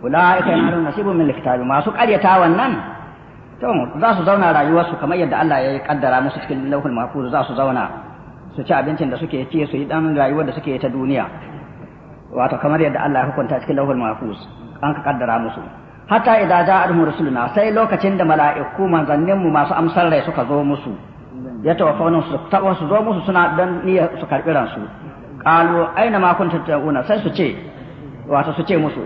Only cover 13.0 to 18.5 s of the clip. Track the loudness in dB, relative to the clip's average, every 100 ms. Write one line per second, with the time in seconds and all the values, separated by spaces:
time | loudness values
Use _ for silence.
13 | 0 0 0 -2 -2 -4 -2 -2 0 0
14 | -2 -4 -8 -10 -14 -18 -18 -6 -4 -2
15 | -2 -2 -2 -2 -4 -8 -14 -16 -20 -20
16 | 0 2 4 4 4 4 4 4 4 2
17 | 2 0 -2 0 0 2 2 2 2 2
18 | 0 2 2 4 4